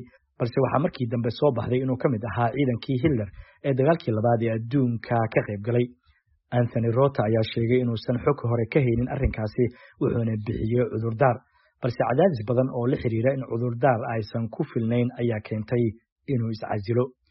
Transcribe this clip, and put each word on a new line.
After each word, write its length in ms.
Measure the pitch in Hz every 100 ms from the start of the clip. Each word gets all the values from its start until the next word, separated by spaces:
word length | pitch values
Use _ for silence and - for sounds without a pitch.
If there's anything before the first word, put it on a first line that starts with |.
| - _ _
balse 240 | - 117 135
waxaa 200 | 127 -
markii 280 | 180 - 120
dambe 200 | 120 117
soo 200 | - 147
baxday 300 | 117 107 123
inuu 160 | 131 127
ka 100 | 156
mid 140 | 113
ahaa 300 | 101 98 117
ciidankii 440 | 131 139 117 - 127
Hitler 320 | 156 127 101 - - _
ee 140 | 147
dagaalkii 400 | 131 135 165 -
labaad 280 | 107 117 117
ee 100 | 113
adduunka 600 | 113 113 143 127 113 - 117 110
ka 140 | -
qayb 200 | - 104
galay. 240 | 107 120 120 - _ _ _ _ -
Anthony 380 | 123 120 113 117
Rota 300 | 117 139 139
ayaa 200 | 107 113
sheegay 360 | 110 - 117 127
inuusan 360 | 123 113 - 123
xog 200 | 147 139
hore 240 | 117 120 113
ka 120 | 160
haynin 300 | 127 117 123
arrinkaasi, 540 | 135 127 - 127 - 120 - - -
wuxuuna 400 | 135 120 113 107
bixiyey 480 | 107 110 113 123 120
cudurdaar, 500 | 110 113 113 143 113 _ _ _ _
balse 160 | 127 -
cadaadis 420 | 113 127 190 135
badan 260 | 104 123 131
oo 160 | 139 120
la 80 | 120
xiriira 360 | 123 113 123
in 100 | 135
cudurdaar 560 | 120 113 123 117 139 117 131
aysan 380 | 113 101 117 113
ku 140 | -
filnayn 460 | 156 123 113 120 123 123
ayaa 220 | 120 107
keentay 420 | - 110 107 123 117 110 _ _ -
inuu 240 | 131 113
is 100 | 107
casilo. 420 | 113 110 101 117 127 - _